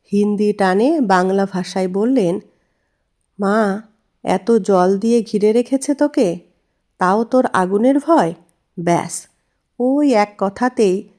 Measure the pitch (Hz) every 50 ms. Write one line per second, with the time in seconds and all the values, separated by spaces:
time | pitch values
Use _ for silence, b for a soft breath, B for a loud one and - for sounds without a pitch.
0 | B _ - 202 208 208 208 202 208 208 208 202 196 185 185 196 226 277 339 320
1 | 262 190 190 180 180 190 190 196 196 190 - 180 180 - - 196 185 185 185 196
2 | 208 240 269 262 196 170 175 214 - _ _ _ _ _ _ _ _ _ _ _
3 | _ _ _ _ _ _ _ - 202 196 202 220 220 202 190 208 226 _ _ _
4 | _ _ _ _ _ - 185 185 185 - 233 226 185 208 202 180 180 185 196 196
5 | 208 226 233 240 214 226 - 208 196 214 214 240 240 240 269 269 - - 285 -
6 | 294 294 294 311 247 180 170 180 - _ _ _ _ _ _ _ _ _ _ _
7 | 185 180 190 220 233 226 - 254 254 - - - 185 180 196 202 220 262 277 285
8 | 277 - 339 294 185 165 170 - _ _ _ _ _ _ _ - 165 175 170 -
9 | - 180 - - - _ _ _ _ _ _ _ _ _ _ _ 240 254 269 294
10 | 294 285 247 208 208 208 - - 196 196 196 - 247 254 247 - 220 190 180 196
11 | - - _